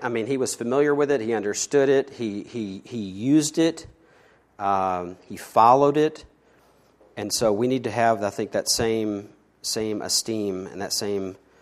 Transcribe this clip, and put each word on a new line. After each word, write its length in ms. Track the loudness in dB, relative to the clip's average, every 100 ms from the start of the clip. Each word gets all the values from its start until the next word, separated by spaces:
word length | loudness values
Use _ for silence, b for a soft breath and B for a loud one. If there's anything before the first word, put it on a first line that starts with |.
I 60 | -4
mean, 180 | -4 -2
he 100 | -2
was 180 | -2
familiar 400 | -4 -2 0 2
with 160 | 2 0
it. 100 | 0
He 140 | 0
understood 540 | -2 -2 -4 0 2 4
it. 220 | 2 0
He, 320 | -6 -6 -6
he, 400 | -8 -8 -8 -10
he 140 | -10 -10
used 600 | -8 -4 2 4 4 2
it. 280 | 0 0 -10 -20 b b b b b -4
Um, 580 | 0 2 0 -2 -6 -12 -16
he 80 | -16
followed 600 | 0 6 8 8 6 4
it. 280 | 2 -2 -16 _ b b b b b _ _ -10
And 160 | -6
so 200 | 0 2
we 160 | 2 0
need 160 | -2
to 60 | -2
have, 320 | 2 2 2
I 80 | -2
think, 220 | -4 -4
that 160 | -4 -2
same, 640 | 0 0 0 -2 -4 -10 -20 _ _
same 380 | -8 -6 -4 -6
esteem 640 | -4 -4 -2 -4 -4 -6 -8
and 120 | -10
that 120 | -6
same, 440 | -4 -4 -4 -6 -10 b b